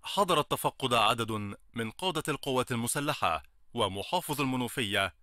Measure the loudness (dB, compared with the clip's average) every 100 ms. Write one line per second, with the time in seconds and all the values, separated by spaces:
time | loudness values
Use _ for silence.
0 | -4 0 4 4 2 0 -2 -2 2 4
1 | 4 2 0 -4 -6 -10 -12 -6 -6 -4
2 | -4 -2 -4 -4 0 0 0 -2 -2 -2
3 | -2 0 0 0 -4 _ -12 -2 -2 -2
4 | -2 -2 -2 -2 0 -2 -4 -4 0 2
5 | 0 -2